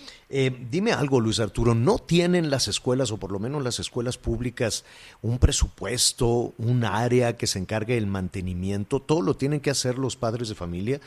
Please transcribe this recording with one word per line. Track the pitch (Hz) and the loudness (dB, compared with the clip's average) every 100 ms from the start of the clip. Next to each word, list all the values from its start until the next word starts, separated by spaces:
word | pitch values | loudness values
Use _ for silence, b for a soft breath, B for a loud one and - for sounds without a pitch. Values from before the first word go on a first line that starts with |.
| B B B | B B B
eh, | 139 131 127 120 | 0 0 -2 -4
dime | 147 220 | -2 0
algo, | 190 147 135 | 0 2 4
Luis | 110 107 | 2 0
Arturo, | 107 - 117 | -2 2 4
¿no | 117 127 247 | 4 4 2
tienen | - 170 175 180 160 | 2 2 4 2 2
las | 135 110 | 0 0
escuelas, | - - 127 127 | -2 0 0 0
o | 107 | -2
por | 95 | -6
lo | 98 | -4
menos | 113 147 | -4 -4
las | 127 107 | -4 -4
escuelas | 90 - 120 117 | -6 -4 -4 -4
públicas, | - 113 123 - 113 - - B B B | -4 -2 -4 -2 -2 -2 -8 B B B
un | 107 123 | -2 2
presupuesto, | - - - - 95 120 - - 120 120 120 - | 2 4 0 -2 -6 0 0 2 2 2 0 -2
un | 113 123 | 0 2
área | 110 101 120 123 120 117 | 2 0 2 4 2 0
que | 110 | -4
se | 101 | -4
encargue | 90 110 107 | -2 -4 0
del | 123 104 | 0 0
mantenimiento? | 98 92 101 90 90 92 101 101 135 | -2 -4 -4 -6 -4 -2 -4 -2 -4
¿Todo | - 160 | 0 0
lo | 180 | 2
tienen | 139 135 147 | 0 0 -2
que | 147 | -2
hacer | 135 127 123 | 0 -2 -2
los | 131 - | -4 -2
padres | 117 113 117 | -4 -2 -6
de | |
familia? | 107 87 87 101 139 | -6 -6 -4 -4 -4